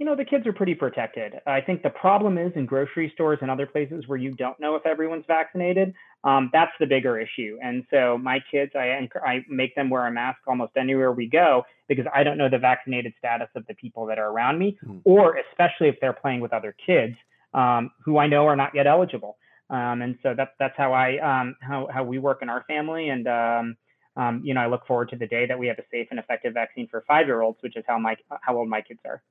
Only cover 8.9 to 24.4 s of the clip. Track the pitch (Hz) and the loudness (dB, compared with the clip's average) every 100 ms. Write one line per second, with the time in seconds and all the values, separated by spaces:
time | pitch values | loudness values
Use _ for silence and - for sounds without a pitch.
8.9 | 135 123 - 127 127 127 131 127 143 135 | -4 -6 -4 -2 -4 -4 -4 -4 -2 -2
9.9 | 131 120 117 123 131 - 123 117 135 131 | 0 -2 -2 -4 -6 -4 -4 -2 -2 0
10.9 | 135 127 123 117 156 170 127 - _ - | 2 2 0 0 4 6 4 0 _ -4
11.9 | 131 135 139 147 147 135 127 127 127 131 | -2 0 2 2 2 0 2 2 0 -2
12.9 | 123 120 - 120 117 117 120 110 104 120 | -6 -6 -6 -4 -4 -6 -12 -14 -14 -14
13.9 | 117 110 110 107 113 123 160 196 202 131 | -10 -6 -4 -2 0 0 0 -2 -4 -14
14.9 | 95 180 196 180 139 - - 175 - 156 | 0 6 8 8 4 -4 2 2 4 2
15.9 | 127 131 - 139 123 117 113 104 - - | 2 -2 -2 -4 -2 -2 -4 -6 -8 2
16.9 | 170 113 117 _ _ _ 135 123 120 120 | 2 2 -6 _ _ _ 0 2 2 -2
17.9 | _ 156 151 147 147 151 139 139 143 139 | _ 0 2 4 6 4 4 0 2 4
18.9 | 165 180 120 101 - _ _ - 131 120 | 6 4 -2 -12 -18 _ _ -8 -4 -2
19.9 | 120 123 123 135 120 135 - 135 - 135 | -2 -4 -4 -2 -2 -4 -2 -4 0 2
20.9 | 127 127 139 151 131 123 - 131 139 135 | 4 2 0 0 0 -2 -8 -8 -6 -6
21.9 | 131 123 131 139 135 123 123 - 151 156 | -6 -4 -2 -2 -2 -4 -8 -6 -6 -4
22.9 | 160 156 131 120 120 117 117 117 117 _ | -4 -4 -4 -2 0 0 0 -4 -8 _
23.9 | _ _ - 120 120 | _ _ -4 -4 -2